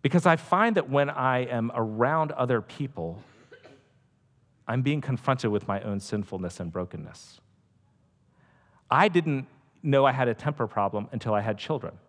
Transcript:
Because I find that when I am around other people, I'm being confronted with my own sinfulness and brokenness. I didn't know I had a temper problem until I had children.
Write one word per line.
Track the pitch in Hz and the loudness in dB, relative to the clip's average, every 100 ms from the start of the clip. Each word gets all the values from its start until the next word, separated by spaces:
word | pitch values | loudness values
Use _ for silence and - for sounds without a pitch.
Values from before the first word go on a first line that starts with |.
Because | 139 170 | 2 4
I | 175 160 | 4 4
find | - 185 226 202 | 4 2 4 2
that | 135 | 2
when | 139 143 | 2 0
I | 139 131 127 | 0 0 0
am | 123 120 117 | 0 -2 -2
around | 120 113 107 120 160 156 | -2 -4 0 2 2 0
other | 143 123 120 | -2 0 0
people, | 107 - 135 - 82 90 - - _ - - - _ _ _ _ _ _ _ _ - | -2 -10 -10 -6 -8 -8 -16 -20 _ -20 -20 -20 _ _ _ _ _ _ _ _ -4
I'm | 120 | -2
being | 131 151 | 0 -2
confronted | - 123 - 131 113 | -2 -2 0 0 0
with | 104 - | -2 -2
my | 98 | -6
own | 104 101 | -4 -6
sinfulness | - 107 101 95 90 - | -4 -6 -6 -6 -8 -8
and | 87 | -8
brokenness. | 92 90 80 76 - - - _ _ _ _ _ _ _ _ _ _ _ _ _ _ _ | -6 -8 -10 -14 -18 -20 -20 _ _ _ _ _ _ _ _ _ _ _ _ _ _ _
I | 131 202 | 4 4
didn't | 170 160 139 123 _ _ _ | 4 2 -2 -4 _ _ _
know | 151 139 135 | 2 4 4
I | |
had | 131 123 | 4 0
a | |
temper | 110 151 143 113 | 0 -4 -2 -4
problem | - 98 104 104 | 0 -2 -2 -6
until | 113 117 | -6 0
I | 104 | 0
had | 110 104 | 0 -4
children. | - 151 - - | -4 -6 -6 -14